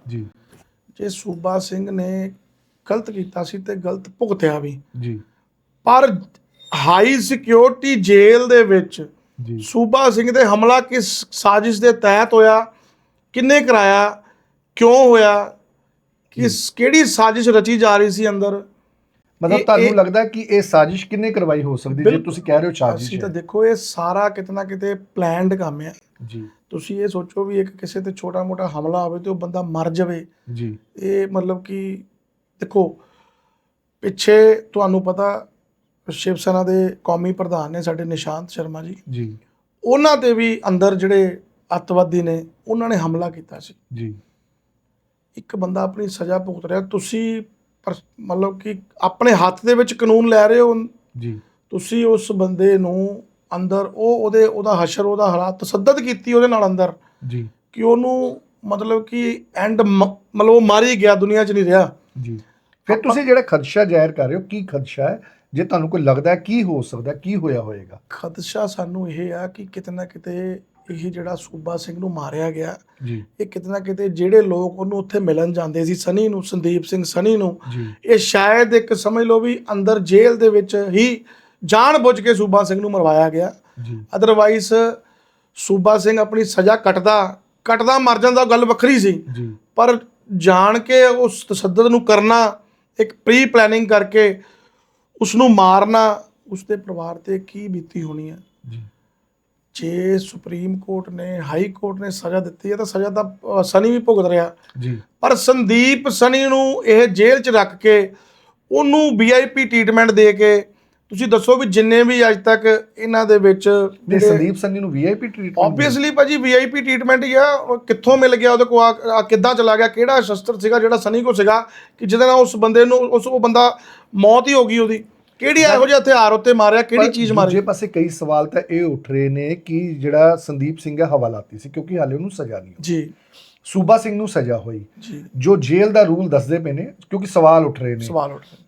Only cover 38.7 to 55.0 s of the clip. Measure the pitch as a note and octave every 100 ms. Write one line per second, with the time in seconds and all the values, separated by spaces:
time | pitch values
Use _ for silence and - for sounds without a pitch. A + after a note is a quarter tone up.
38.7 | D#3 E3 F#3+ - B2 A2+ A2 _ _ _
39.7 | _ A#3 C#4 D4+ C#4 A#3+ A3+ A#3 A3 G3
40.7 | F#3 G3 F#3+ F#3+ G3 F#3+ F3+ _ _ _
41.7 | F3 E3 F3+ F3 F3 E3+ E3 E3 _ -
42.7 | A3+ A#3 G3 E3 E3 F3 E3 D#3 D3 -
43.7 | _ _ A#2 A2 G#2 _ _ _ _ _
44.7 | _ _ _ _ _ _ - - G3+ F#3
45.7 | F#3+ F#3+ G3 G3+ - F3 F#3 F#3 F3 E3+
46.7 | F#3 F#3+ G3 - A3+ A3+ A3+ G#3+ _ _
47.7 | _ F#3+ E3+ _ _ G3 F#3 G3 F#3+ G#3+
48.7 | G3 _ _ G#3 - A#3+ F#3+ F3+ F#3 A3+
49.7 | B3 A#3+ A#3 A3+ A3 A#3 G#3+ G#3+ A#3+ A#3+
50.7 | A3+ A3+ _ _ A#2+ A#2 G#2+ _ _ _
51.7 | F#3+ - A#3 A#3 A3 A3 G3 F#3 F3+ G3
52.7 | F#3+ F3+ F#3 G3 G3+ _ _ _ F3 F#3
53.7 | G3 G3 - A3+ A#3 G#3+ A3 A3 G#3 G#3
54.7 | F#3 E3+ -